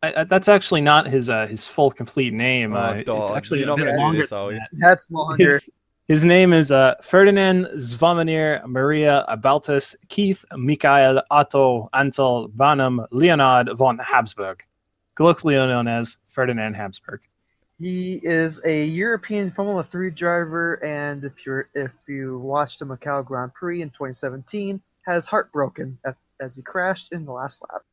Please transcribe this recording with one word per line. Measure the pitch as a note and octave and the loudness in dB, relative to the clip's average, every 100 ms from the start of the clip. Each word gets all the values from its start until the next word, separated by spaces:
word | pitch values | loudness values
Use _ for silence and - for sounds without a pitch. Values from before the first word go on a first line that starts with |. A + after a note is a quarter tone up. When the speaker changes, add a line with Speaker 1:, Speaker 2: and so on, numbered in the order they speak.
Speaker 1:
I, | D#3 D#3+ | -4 -2
I, | D#3+ | 2
that's | F#3+ F#3+ | 2 6
actually | G3+ - E3+ | 4 4 0
not | D3 D3+ C3+ | 4 4 4
his, | C3 A#2+ | -2 0
uh, | A2+ G#2+ | -2 -2
his | A2 - | -6 -8
full | - C#3+ | 0 0
complete | - A#2+ - B2+ | 0 -10 -4 -4
name. | A2+ B2 B2+ A2+ G#2 | -2 0 0 -2 -2
Speaker 2:
Oh, | |
Speaker 1:
Uh, | G2 | -4
it's | G#2 - | -4 -4
Speaker 2:
dog. | A2 G#2 | -4 -2
Speaker 1:
actually | G#2+ - D3 | -4 -4 -4
Speaker 2:
You're | C3+ | -2
Speaker 1:
a | |
Speaker 2:
not | D3 | -2
Speaker 1:
bit | C#3+ | -2
Speaker 2:
gonna | C#3+ | 0
do | |
Speaker 1:
longer | D3 D#3+ | 0 0
Speaker 2:
this, | D3 | -2
are | G#2 G2+ | -4 -8
Speaker 1:
than | G#2+ | -8
Speaker 2:
you? | |
Speaker 1:
that. | A2 D3+ E3+ | -12 0 4
Speaker 3:
That's | F3+ - | 4 0
longer. | D#3+ D#3 D#3 | -8 -6 2
Speaker 1:
His, | F3 C#3+ - _ _ _ _ | 4 4 -2 _ _ _ _
his | D3+ | 2
name | E3+ F3 F#3 | 6 6 6
is, | E3+ C#3+ | 4 4
uh, | C#3 C3 - | 4 4 2
Ferdinand | - F#3 G3 G3+ F#3+ F#3 F#3 - | 2 4 6 4 2 2 -2 -6
Zvonimir | A#2+ A#2 E3 E3+ E3 D#3+ D#3 D3+ B2 | -10 0 2 2 0 0 0 -2 -4
Maria | B2+ C3+ D3+ D3+ C#3+ - | -2 0 2 4 4 0
Abaltus | A2 C3 C#3+ - C#3+ - - _ | -2 2 0 0 -2 -2 -10 _
Keith | - G3+ F#3+ _ C3+ | -2 0 0 _ -6
Michael | B2+ D3 D3 C#3 C3+ C3 - | -2 2 4 6 6 4 2
Otto | D3 C#3+ C#3+ C3+ A#2+ A2 | 2 2 2 2 2 -4
Antel | - C#3 C3 C3 B2 A#2 | -2 -2 0 0 0 -4
Bonham | A2 C#3 D3 C3 B2 A2+ | 0 2 2 0 -2 -4
Leonard | B2 E3+ D#3+ C3+ B2+ A#2+ A2+ | 0 2 4 4 4 2 0
von | C3 A#2 | 0 0
Habsburg, | B2 C3+ A2 - G2 F#2+ _ _ _ _ _ - | 0 0 0 -6 -10 -10 _ _ _ _ _ 2
colloquially | E3 E3 E3 C#3 | 4 4 2 2
known | C3 B2 A#2 | 2 0 -2
as | A#2 A#2 - _ | -4 -4 -10 _
Ferdinand | - B2+ A#2+ G#2+ G#2+ | -4 -2 -2 -6 -8
Habsburg. | G2+ F#2+ - G#2 _ _ _ _ _ _ | -12 -14 -16 -18 _ _ _ _ _ _
Speaker 3:
He | F3 F3+ F3+ F#3 | -8 -6 -6 -8
is | D#3+ E3 E3 D#3+ E3 | -2 0 -2 -2 -2
a | D#3 D3+ | -2 -2
European | D#3+ A3 A3+ - G#3 G3 | -2 -2 -4 -4 -6 -6
Formula | D#3+ G3+ G3 | -4 -4 -4
three | D#3+ F3 F#3 | -6 -8 -8
driver, | D#3+ F3 F3 E3+ E3 E3+ E3 | -4 -2 -2 -2 -4 -4 -4
and | D3+ D3 D3 C#3+ | -6 -6 -6 -8
if | C#3 - - | -10 -14 -8
you're, | C3+ - C#3 | -8 -6 -8
if | C3+ _ _ | -10 _ _
you | C#3 C3+ B2+ | -12 -10 -10
watched | C3 C#3 D3 - | -6 -4 -4 -6
the | C#3+ | -14
Macau | C3 D3 C#3 | -12 -8 -8
Grand | B2+ C3 B2+ | -6 -8 -10
Prix | - F3+ F3 | -10 -10 -8
in | D#3 | -10
twenty | _ C#3 | _ -12
seventeen, | B2 C#3 C3 C3 G#3 G3 G3 _ _ | -8 -10 -10 -12 -8 -8 -10 _ _
has | - F3 D#3+ | -6 -6 -2
heartbroken | G#3+ A3 D3 C3+ - C3+ B2+ C3+ | -4 -4 -4 -6 -6 -14 -10 -12
at, | B2+ _ _ | -14 _ _
as | C3+ C3 | -16 -14
he | |
crashed | B2+ F#3+ F3+ F#3 - | -10 -6 -4 -4 -8
in | E3+ D3+ | -14 -12
the | |
last | B2 C#3 - - | -12 -12 -12 -14
lap. | - _ | -16 _